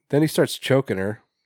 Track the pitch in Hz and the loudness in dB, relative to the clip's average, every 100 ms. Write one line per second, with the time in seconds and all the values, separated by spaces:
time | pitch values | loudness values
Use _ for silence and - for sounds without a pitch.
0 | - 143 156 - 135 - - 135 - 95 | -2 0 2 0 -2 -2 0 0 0 -4
1 | 101 107 _ _ | -4 -6 _ _